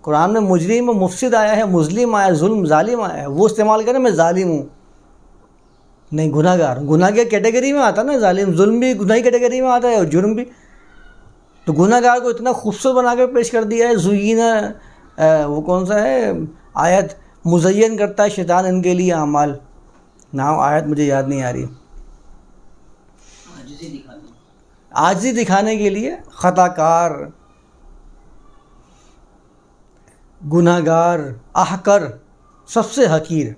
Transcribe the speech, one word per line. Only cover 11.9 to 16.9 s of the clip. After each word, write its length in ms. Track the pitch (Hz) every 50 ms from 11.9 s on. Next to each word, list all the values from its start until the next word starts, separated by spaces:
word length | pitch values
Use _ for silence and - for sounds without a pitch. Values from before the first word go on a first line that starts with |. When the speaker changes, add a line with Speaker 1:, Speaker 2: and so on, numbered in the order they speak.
| 233 247 240
Speaker 1:
گار 160 | 247 240 247
کو 100 | 247 240
اتنا 220 | 233 233 226 254
خوبصورت 440 | 247 254 - 214 - - - 262 254
بنا 200 | 254 247 240 240
کے 120 | 240 254
پیش 240 | 247 262 240 233 233
کر 120 | 247 226 226
دیا 240 | 208 233 226 233
ہے۔ 80 | 240 233
زینا، 680 | 202 160 190 208 196 202 214 226 226 233 233 226 214 208 208 214 - - - - - - - _
آ، 280 | - 156 156 160 156 147
وہ 160 | 147 147 151
کون 240 | 156 165 180 185 185
سا 180 | 180 208 208 220
ہے 280 | 262 269 254 226 208 185 160 160 156 - - - - -
آیت، 400 | - 147 170